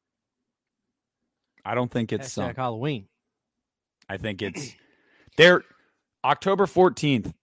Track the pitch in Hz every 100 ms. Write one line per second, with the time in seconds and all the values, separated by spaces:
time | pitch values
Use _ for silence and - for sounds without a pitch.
0 | _ _ _ _ _ _ _ _ _ _
1 | _ _ _ _ _ _ 95 117 123 123
2 | 110 107 - - - - 127 110 139 135
3 | 95 _ _ _ _ _ _ _ _ _
4 | - 98 107 95 104 87 139 - _ _
5 | _ _ _ - 165 180 - _ _ _
6 | _ _ 127 147 190 190 196 - 185 -
7 | 151 131 95 -